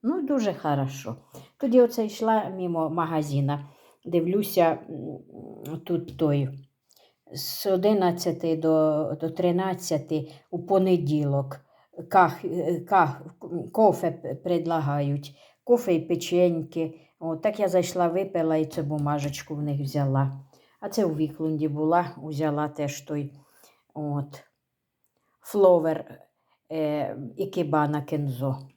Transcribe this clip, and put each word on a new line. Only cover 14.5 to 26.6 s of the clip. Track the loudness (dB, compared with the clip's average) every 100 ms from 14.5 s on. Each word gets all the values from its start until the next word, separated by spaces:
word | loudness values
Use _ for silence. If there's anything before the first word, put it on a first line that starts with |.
| -2 0 -2 0 0 0 -2 -6 -20 -20 _
Кофе | 2 2 4
і | 0
печеньки. | 0 -4 0 4 4 2 -4 -6 -6 -8 _ _
О, | -6 -2
так | -2 0
я | 2
зайшла, | 2 0 2 0
випила | 0 -2 0 2 2
і | 0
цю | -2
бумажечку | -4 -2 0 0 -2 -6 -10 -6
в |
них | -4 -2
взяла. | -2 0 2 2 0 -2 -16 _ _ _
А | -8
це | 0 0
у | 2
Віклунді | -2 -2 -4 -2 -2
була, | 0 2 2 0 -6
взяла | -10 -4 -2 0 -4
теж | -4 -6 -6
той, | -8 -6 -6 -10 _ _ -20 _ _
от, | -10 -6 -4 -6 -12 -20 _ _ _ _ _ _ _ _ _
фловер, | -6 4 6 6 4 -2 -6 -18 _ _ _ _